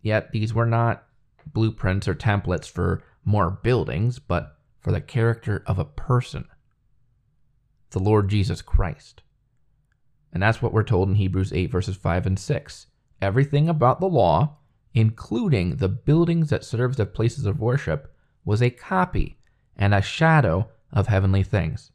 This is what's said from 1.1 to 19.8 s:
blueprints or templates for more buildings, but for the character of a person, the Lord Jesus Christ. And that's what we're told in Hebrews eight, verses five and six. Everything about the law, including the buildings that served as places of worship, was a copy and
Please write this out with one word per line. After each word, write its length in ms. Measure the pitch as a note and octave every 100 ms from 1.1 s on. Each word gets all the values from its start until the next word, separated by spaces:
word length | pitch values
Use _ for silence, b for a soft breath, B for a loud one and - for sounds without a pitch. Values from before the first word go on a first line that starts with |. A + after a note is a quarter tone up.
| _ _ _ -
blueprints 560 | - A2+ - F#2 F#2+ G2+
or 60 |
templates 540 | E2 A2+ G2+ F#2 F2 -
for 360 | - F2+ F#2 b b
more 260 | - G#2 F2
buildings, 680 | G2 A2+ B2 D2+ C#2 A#2 A#2+
but 400 | _ F2 - _ _ _
for 100 | -
the 120 | -
character 600 | - B2 A2+ A2+ - G2+ -
of 120 | F#2
a 60 |
person, 640 | - - - B2 - - - _ _ _ _ _ _ _ _ _ _ _ _ _ _
the 100 | -
Lord 280 | G2 G#2+ G2
Jesus 340 | G#2+ F2+ -
Christ. 600 | - - F#2 - - - _ _ _ _ _ _ _ _ _ _ _
And 100 | -
that's 200 | G2+ A2+
what 100 | A#2+
we're 120 | A2
told 240 | G#2 F#2 G2
in 80 | G2+
Hebrews 360 | F#2+ F#2+ F#2+
eight, 200 | E2+ F2+
verses 240 | F2+ F2+ F#2
five 280 | - F2
and 140 | F2+ F#2
six. 480 | - D3 - - - _ _ _
Everything 480 | G2 A2+ C#3 C#3+ D#3+
about 320 | D#3 A#2+ -
the 80 | F#3+
law, 480 | D#3 F2 D#2 D3 - _ _ _
including 800 | A#2 A2 A2+ - A3+ A3 A#2+ F2+ -
the 120 | F#2+
buildings 600 | G#2 - D3+ E3+ E3+ D#3
that 160 | -
served 360 | - A2+ B2 C3+
as 80 | G#2
places 360 | - A2+ - G#2
of 140 | -
worship, 540 | A2 C3+ - D#2 - _ _ _
was 180 | - G#2+
a 80 | B2
copy 680 | - - F#3+ F3+ G#2 - - _ _ _
and 160 | -